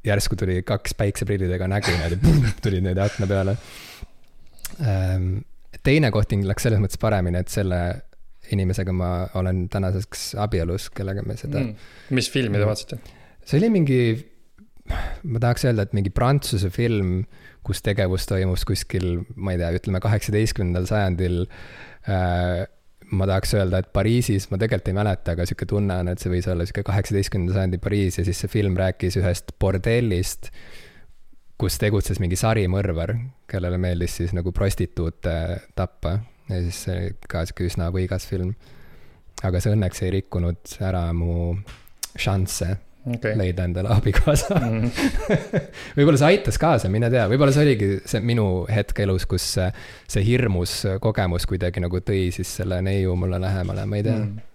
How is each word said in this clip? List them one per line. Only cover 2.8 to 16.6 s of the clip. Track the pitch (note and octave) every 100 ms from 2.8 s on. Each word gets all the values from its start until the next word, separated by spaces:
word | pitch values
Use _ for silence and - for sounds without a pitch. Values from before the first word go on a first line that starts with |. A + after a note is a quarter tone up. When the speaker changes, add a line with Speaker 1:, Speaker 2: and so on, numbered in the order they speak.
| F#2
Speaker 1:
nende | F#2
akna | G2+ - G2
peale. | G2 F#2+ G2 - - - - - - - - - - - -
Ähm, | C3+ F#2+ F#2 F#2 F#2 G2 - - - -
teine | - D3 C3+
kohting | G#2 G2+ G2+ G2
läks | F#2+ B2
selles | G#2+
mõttes | G2 -
paremini, | A2+ G2+ F2+ F2
et | F2+
selle | - F#2+ F2+ F2 - - - - - -
inimesega | G2 F#2 F#2+ F#2 F#2
ma | F2+ F2 F2+ F#2
olen | F#2 F#2 F2+
tänaseks | G2+ F#2 F#2+ G#2+ - - -
abielus, | G#2 G2 E2 F2+ -
kellega | - F#2+ G2 G#2
me | A2
seda | - C#3+
Speaker 2:
Mm. | B2+ G#2 - - -
Mis | C3 -
filmi | C#3 A#2+ G2+
te |
Speaker 1:
Mm. | G#2
Speaker 2:
vaatasite? | G#2+ - - - - - -
Speaker 1:
See | - C#3+
oli | A3+
mingi, | G#3 D3 B2+ A#2+ A2+ - - - - - - - - - -
ma | D#3+ A#2
tahaks | A#2+ A#2+
öelda, | C3+ A2
et | G2
mingi | G#2 G2
Prantsuse | - B2 C#3+ - G#2